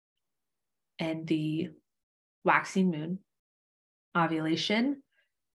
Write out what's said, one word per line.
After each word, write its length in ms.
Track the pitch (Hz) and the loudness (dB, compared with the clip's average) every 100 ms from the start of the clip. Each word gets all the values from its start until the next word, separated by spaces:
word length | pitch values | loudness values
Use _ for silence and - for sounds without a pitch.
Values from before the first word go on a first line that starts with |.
| _ _ _ _ _ _ _ _ _ - | _ _ _ _ _ _ _ _ _ -8
and 300 | 160 160 160 | -6 -4 -2
the 420 | 160 156 156 165 - _ _ _ _ _ _ | -2 -2 -4 -6 -10 _ _ _ _ _ _
waxing 460 | 185 151 - 190 185 | 4 4 2 2 2
moon. 300 | 156 160 190 _ _ _ _ _ _ _ _ _ 175 | 0 -6 -8 _ _ _ _ _ _ _ _ _ 0
Ovulation, 840 | 160 160 156 165 - 214 269 277 _ _ _ _ _ | 0 0 0 -2 0 2 0 -2 _ _ _ _ _